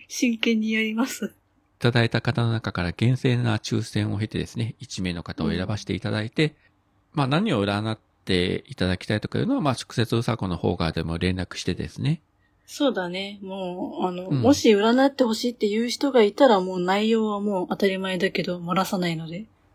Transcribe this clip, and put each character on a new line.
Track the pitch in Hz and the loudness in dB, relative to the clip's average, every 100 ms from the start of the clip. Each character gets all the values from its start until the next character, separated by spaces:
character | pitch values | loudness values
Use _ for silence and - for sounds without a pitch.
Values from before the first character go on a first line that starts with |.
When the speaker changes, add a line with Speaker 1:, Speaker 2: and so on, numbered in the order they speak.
| - | -10
Speaker 1:
真 | - 247 226 | 0 0 2
剣 | 233 226 | 2 2
に | 220 | 0
や | 220 | 0
り | 220 | -2
ま | 220 262 | -2 -2
す。 | - 202 _ _ _ _ - | -4 -10 _ _ _ _ 0
Speaker 2:
い | |
た | 123 | 2
だ | 120 | 4
い | 117 | 2
た | 117 | 0
方 | - 117 | 0 0
の | 117 | 0
中 | 113 104 | 0 -4
か | 87 | -2
ら | 87 | -2
厳 | - 113 131 | 2 2 4
正 | 131 120 | 2 2
な | 120 107 | 2 0
抽 | - 110 | -2 -2
選 | 110 107 104 | -2 -2 -2
を | 104 | -2
経 | 110 | -4
て | - | -4
で | - | -6
す | - | -4
ね、 | 113 - | -6 -6
一 | - - | -12 -6
名 | 92 | -4
の | 87 | -4
方 | - - | -8 -4
を | 80 | -2
選 | 85 98 | 0 -2
ば | 104 | -4
せ | - | -4
て | |
い | 95 | -4
た | 107 | -2
だ | 107 | -4
い | 110 | -4
て、 | - 151 | 0 0
Speaker 1:
う | |
ん。 | - _ _ _ _ _ | -2 _ _ _ _ _
Speaker 2:
ま | 147 | -2
あ、 | 131 | 0
何 | 151 220 | 2 2
を | 120 | 2
占 | 101 101 110 | 2 0 -2
っ | 110 _ _ | -6 _ _
て | - 90 90 92 - | 0 2 2 -2 -6
い | |
た | - 92 | -2 0
だ | 92 | 0
き | - | -2
た | |
い | 107 | -2
と | - | -2
か | 113 | -2
い | |
う | 185 | 0
の | |
は、 | 277 | 0
ま | 147 | 0
あ、 | |
直 | 120 - | -2 -4
接 | - 110 117 | -4 0 0
う | |
さ | 117 113 | -2 -2
こ | 95 | -2
の | 85 | -2
方 | 101 90 | 0 0
か | 82 | -2
ら | |
で | 82 | -2
も | 78 82 | -4 0
連 | 90 92 | 0 0
絡 | 90 - | -6 -6
し | |
て | - | -4
で | 85 - | -4 -6
す | - | -4
ね。 | 131 165 _ _ _ _ - | -2 -2 _ _ _ _ -14
Speaker 1:
そ | - 285 | -2 0
う | |
だ | 190 175 | 0 -4
ね。 | 180 196 208 | -6 -8 -10
も | 190 196 180 180 277 170 | -10 -8 -6 -6 -8 -4
う、 | 180 | -4
あ | |
の、 | 180 185 | -4 -4
Speaker 2:
う | |
ん。 | 139 | 2
Speaker 1:
も | 226 | 4
し | 285 233 | 6 6
占 | 202 220 247 277 | 6 6 4 4
っ | |
て | 269 | 2
ほ | 240 | 0
し | 220 247 | 0 -4
い | |
っ | |
て | 240 208 | -2 0
い | 214 240 | 0 -2
う | |
人 | - 285 | -2 2
が | 254 | 4
い | 208 | 4
た | - 269 | 6 6
ら、 | 196 | 6
も | 185 | 2
う | 185 | -4
内 | 180 202 220 | 0 2 2
容 | 226 214 | 2 2
は | 202 | -2
も | 208 190 | -2 -2
う | 180 | -2
当 | 180 | 0
た | 196 | 0
り | 190 | 0
前 | 190 180 | -4 -2
だ | 185 | -2
け | 196 | -2
ど、 | 180 180 | -4 -6
漏 | 175 | -2
ら | 185 | -2
さ | 185 190 | 0 0
な | 175 | -2
い | 165 | -4
の | 160 | -8
で、 | 175 220 _ _ | -12 -14 _ _